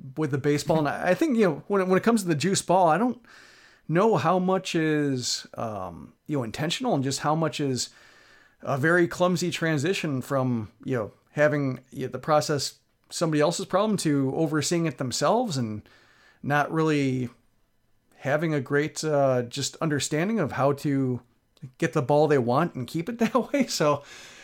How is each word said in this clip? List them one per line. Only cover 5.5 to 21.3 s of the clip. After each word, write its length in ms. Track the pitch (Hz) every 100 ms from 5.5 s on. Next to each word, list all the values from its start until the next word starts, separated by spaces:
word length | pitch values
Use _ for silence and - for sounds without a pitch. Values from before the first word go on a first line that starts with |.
| -
um, 580 | 117 104 92 80 67 _ -
you 100 | 143
know, 60 |
intentional 500 | 113 - 151 - 254
and 100 | 156
just 180 | 131 135
how 120 | 151
much 260 | 156 160 -
is 300 | 139 123 - - - - - - _ _
a 160 | - 135
very 300 | 156 175 170
clumsy 420 | - 180 175 175
transition 720 | - 165 151 156 196 165 131
from, 480 | - 139 131 117 104 _
you 120 | 147 123
know, 160 | 104 - _
having, 480 | 151 151 147 139 131 -
you 140 | 143 127
know, 60 |
the 80 | 127
process 560 | 160 151 147 143 - - _ _ _
somebody 300 | - 160 151
else's 240 | 151 170 180
problem 320 | 185 220 196
to 360 | 156 143 135 147
overseeing 500 | 160 151 143 170 165
it 120 | -
themselves 600 | 131 - 147 220 240 135
and 300 | 113 107 - _ _ _ _ _
not 280 | - 143 139
really 580 | 160 160 147 135 127 120 - _ _ _ _ _ _ _ _
having 360 | 131 151 165
a 60 | 147
great, 440 | 127 143 151 -
uh, 400 | 156 143 139 123
just 340 | 120 - 131 -
understanding 600 | 160 143 - 151 190 226
of 140 | 135
how 200 | 135 139
to 480 | 139 151 139 131 120 -